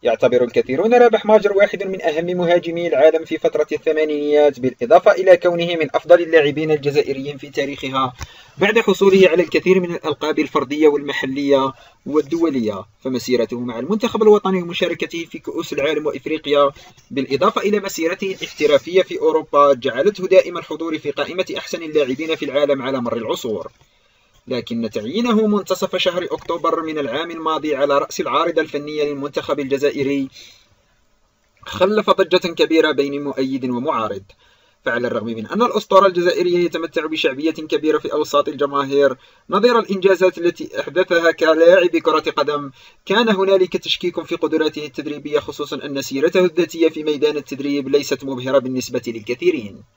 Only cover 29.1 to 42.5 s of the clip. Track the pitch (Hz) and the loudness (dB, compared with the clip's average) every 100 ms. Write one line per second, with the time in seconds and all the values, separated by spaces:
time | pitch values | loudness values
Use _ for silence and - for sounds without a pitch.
29.1 | 143 143 147 147 147 135 135 143 139 135 | -4 -6 -8 -6 -6 -2 0 0 0 -2
30.1 | 139 135 - - _ _ _ _ _ _ | -2 -4 -10 -20 _ _ _ _ _ _
31.1 | _ _ _ _ _ - - 190 214 208 | _ _ _ _ _ -16 -2 0 2 0
32.1 | 196 180 185 175 165 147 160 156 139 139 | 0 2 2 0 -2 2 4 2 0 -2
33.1 | 143 143 135 135 135 127 123 139 131 107 | -2 -8 -6 -4 -4 -4 -4 -4 -4 -4
34.1 | 101 - _ _ _ _ _ - 120 123 | -8 -14 _ _ _ _ _ -6 -4 -2
35.1 | 113 110 113 107 190 240 214 - 196 196 | -4 -6 -8 -6 -2 0 0 2 4 4
36.1 | 175 175 - 180 175 175 170 160 - 156 | 2 0 0 0 2 0 -2 -6 -6 -4
37.1 | 156 156 131 156 156 156 151 151 151 - | -2 -2 -2 -4 -4 -4 -2 0 -2 -2
38.1 | 147 151 143 147 139 143 139 139 139 139 | -4 -2 0 -2 -2 -2 -2 -2 2 2
39.1 | 127 _ _ _ 185 233 233 214 196 185 | 0 _ _ _ 0 2 2 0 0 2
40.1 | 185 185 175 170 170 151 104 143 143 185 | 4 2 2 -4 -4 -10 -8 -6 -2 0
41.1 | 170 165 160 160 160 165 185 175 165 165 | 2 2 2 4 6 8 8 4 2 2
42.1 | 156 156 151 147 | 0 0 -2 -2